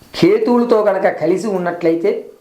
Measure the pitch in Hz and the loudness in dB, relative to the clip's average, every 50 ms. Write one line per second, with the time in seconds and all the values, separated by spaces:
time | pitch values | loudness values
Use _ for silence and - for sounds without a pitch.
0 | - - - - 165 175 208 220 - 254 240 240 240 - 233 214 208 208 196 185 | -20 -16 -2 2 2 4 4 2 2 2 2 2 2 2 2 2 2 2 0 0
1 | - 180 - - 151 165 185 185 - 220 190 180 180 170 170 170 170 165 165 170 | 0 -2 -2 -2 -2 -2 -2 -2 -2 -4 -4 -4 -4 -4 -6 -2 0 0 0 2
2 | - 202 240 - - - - _ | 0 -2 -2 -4 -8 -14 -20 _